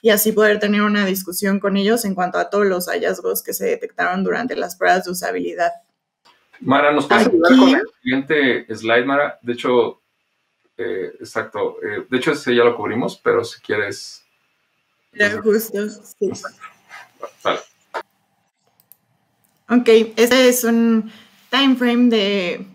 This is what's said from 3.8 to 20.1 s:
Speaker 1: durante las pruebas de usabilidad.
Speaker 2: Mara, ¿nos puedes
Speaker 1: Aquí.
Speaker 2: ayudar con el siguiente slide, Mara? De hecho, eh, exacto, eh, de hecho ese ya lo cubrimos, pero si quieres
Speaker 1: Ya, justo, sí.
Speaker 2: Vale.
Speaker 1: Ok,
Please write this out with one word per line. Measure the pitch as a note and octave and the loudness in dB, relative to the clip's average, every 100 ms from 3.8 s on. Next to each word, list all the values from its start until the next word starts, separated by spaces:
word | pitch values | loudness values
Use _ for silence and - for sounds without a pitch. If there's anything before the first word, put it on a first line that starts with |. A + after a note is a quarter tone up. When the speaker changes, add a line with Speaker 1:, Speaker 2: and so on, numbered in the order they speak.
| F2+ - F2 F#2+ | -6 -6 -4 -2
Speaker 1:
durante | F#3+ - - | -4 -4 -6
las | - F3+ - | -6 -8 -2
pruebas | F3+ F3+ | 0 0
de | F#3 | 0
usabilidad. | F3+ - F#3 F3 E3+ E3+ - _ _ _ _ _ _ _ - | -8 -6 -6 -6 -4 -4 -6 _ _ _ _ _ _ _ -10
Speaker 2:
Mara, | B2+ C#3 D3 | -2 2 2
¿nos | D3 D3 | 0 2
puedes | G#3 A#3 | 2 4
Speaker 1:
Aquí. | F3 | 4
Speaker 2:
ayudar | E3+ C4 | 6 6
con | C4 | 6
el | C#4 A4 _ | 4 -2 _
siguiente | B2+ C3 C#3 D3+ C3+ A2 - A2 | -4 -4 -2 0 0 -2 -4 -8
slide, | A2 A#2+ | 0 0
Mara? | C3 C#3+ C#3+ - | 2 0 -2 -4
De | A#2+ | -8
hecho, | A#2+ C3 B2 G#2+ - _ _ _ _ _ _ _ - | -4 0 2 0 -4 _ _ _ _ _ _ _ -10
eh, | G2+ G2 F2 - | -8 -6 -8 -12
exacto, | A2 A2+ G#2+ G#2 F#2+ - | -12 -10 -8 -6 -6 -6
eh, | G#2+ G#2 - | -10 -8 -6
de | B2+ | -4
hecho | D#3+ | -2
ese | C#3+ C3 | -2 0
ya | A#2+ | 4
lo | A#2+ A2+ | 4 2
cubrimos, | G#2 G#2+ - - | -4 -4 -4 -4
pero | A2+ G#2 | -2 0
si | - - | -2 -8
quieres | - G#2 G2+ G2 - - _ _ _ _ _ _ _ _ _ | -6 -4 -4 -8 -16 -20 _ _ _ _ _ _ _ _ _
Speaker 1:
Ya, | - G#3 G#3+ | -4 -2 -2
justo, | G#3+ G#3+ A3 G3+ G#3 | 0 0 0 -6 -8
sí. | - - - F#3+ - - - - _ _ - - _ - _ | -10 -18 -8 -6 -6 -14 -18 -20 _ _ -20 -20 _ -20 _
Speaker 2:
Vale. | G2 - - _ _ - - _ _ _ _ _ _ _ _ _ _ _ _ _ _ _ - | -4 -4 -8 _ _ -14 -14 _ _ _ _ _ _ _ _ _ _ _ _ _ _ _ 0
Speaker 1:
Ok, | B3 A#3 A3+ A3 | 2 6 6 4